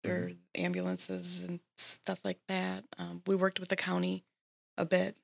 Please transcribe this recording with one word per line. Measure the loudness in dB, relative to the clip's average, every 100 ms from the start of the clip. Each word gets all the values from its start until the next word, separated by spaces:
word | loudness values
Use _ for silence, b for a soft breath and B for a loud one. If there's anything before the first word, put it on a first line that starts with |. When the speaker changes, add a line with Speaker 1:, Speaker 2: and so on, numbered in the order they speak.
| -2
Speaker 1:
or |
Speaker 2:
Mm-hmm. | -2 -2 -8 _ -4
Speaker 1:
ambulances | -2 -2 -2 -2 -4 -4 -2 -2 -4
and | -8 _ 2
stuff | 6 6 2 -4 -4
like | -6 -4
that. | -4 -2 -6 -10 -10
Um, | -10 -6 0
we | 4
worked | 4 0
with | -2
the | -2
county | 0 0 0 -2 _ _ _ _ _ -4
a |
bit | 2 2 2 -6